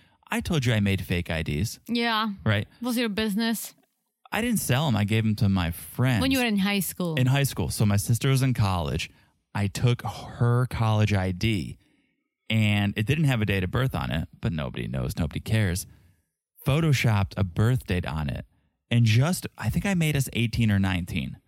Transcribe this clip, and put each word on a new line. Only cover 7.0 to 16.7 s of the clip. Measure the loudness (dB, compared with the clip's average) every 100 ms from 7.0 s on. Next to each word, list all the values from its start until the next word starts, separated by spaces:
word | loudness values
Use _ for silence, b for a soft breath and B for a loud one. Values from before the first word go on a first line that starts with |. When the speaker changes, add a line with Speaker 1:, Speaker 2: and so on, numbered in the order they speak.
| -4 0
Speaker 1:
In | 2
high | 4
school. | 2 0 -4
So | 0 2
my | 2
sister | 2 0 2
was | 2
in | 2
college. | 2 0 0 -2 -4 -6 b b b _ -4
I | -4
took | 0 0 0
her | -4 -10 -12 -2 0 2 0
college | -2 0 2 2
I | 2 0
D, | -2 -2 -2 -4 -10 b b b b b _ _
and | 2 4 4 0 0
it | 0
didn't | 2 2
have | 2
a | 2
date | 0
of | 0
birth | 0 -2 -2
on | -2
it, | -4 -4 -6
but | -4
nobody | -4 -6 -6 -6
knows, | -4 -4 -2
nobody | -4 -4
cares. | -2 0 2 -2 -6 b b b b _ _ _
Photoshopped | -2